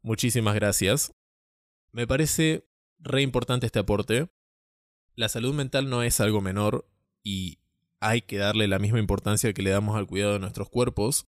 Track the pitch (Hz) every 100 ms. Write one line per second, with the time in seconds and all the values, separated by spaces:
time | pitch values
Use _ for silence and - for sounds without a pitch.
0 | 113 110 123 120 107 104 104 98 95 135
1 | - - _ _ _ _ _ _ _ 113
2 | 117 131 151 - 160 160 - _ _ _
3 | - 131 139 123 120 123 120 113 101 104
4 | 98 113 160 _ _ _ _ _ _ _
5 | _ - 110 120 120 147 131 135 135 123
6 | 120 - 107 107 95 98 104 - - _
7 | _ _ 107 98 92 - _ _ _ _
8 | 110 117 - 98 101 107 104 95 104 117
9 | 104 98 104 104 117 98 98 98 104 107
10 | 98 95 104 104 92 - 98 120 123 -
11 | 107 139 -